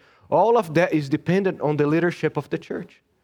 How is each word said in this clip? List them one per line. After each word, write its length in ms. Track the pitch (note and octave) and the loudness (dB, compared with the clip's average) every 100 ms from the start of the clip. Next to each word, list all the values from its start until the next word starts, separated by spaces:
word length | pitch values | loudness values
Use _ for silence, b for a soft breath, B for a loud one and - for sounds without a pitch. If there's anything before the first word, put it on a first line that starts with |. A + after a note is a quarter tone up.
| b b b | b b b
all 280 | D#3 G#3+ A#3+ | 2 4 2
of 160 | E3 | 2
that 200 | D3+ F3 | 0 2
is 160 | D#3 C#3 | 0 -2
dependent 520 | D3+ - F#3 F#3+ E3 | -4 0 0 0 -2
on 160 | C#3+ D3+ | -2 0
the 100 | D3 | 2
leadership 500 | D#3+ F3 - D#3 D3+ | 2 0 -2 -4 -4
of 120 | - | -6
the 80 | - | -10
church." 440 | - - - _ _ _ | -8 -10 -12 _ _ _